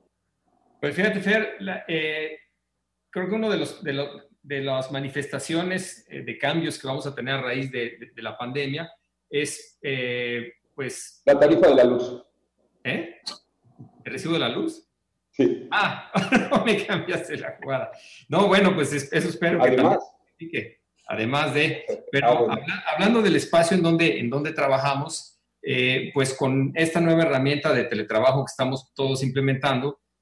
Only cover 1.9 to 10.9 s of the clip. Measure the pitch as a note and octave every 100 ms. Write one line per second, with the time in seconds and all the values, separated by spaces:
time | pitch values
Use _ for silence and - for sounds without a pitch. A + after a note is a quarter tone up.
1.9 | D#3+ D#3 D#3 D#3 D#3 _ _ _ _ _
2.9 | _ _ F3+ F#3 A3 A3 F#3 D3 - D3+
3.9 | C#3 C#3+ - - _ C#3 C#3+ C#3 C3 C3
4.9 | C#3 C#3 D3 C#3 C3+ - E3 F3+ F#3+ F#3+
5.9 | - _ - B2 A#2 C#3+ D#3+ D3+ - C3
6.9 | C#3+ C#3+ C3+ B2 C3+ B2+ C3 C3+ B2+ A#2
7.9 | - A#2 - A2+ A2 C#3+ C3+ C#3 C#3+ E3
8.9 | - _ _ _ C#3+ C#3+ - - _ D3+
9.9 | C3+ B2 B2 B2 A#2+ A#2 - _ - C#3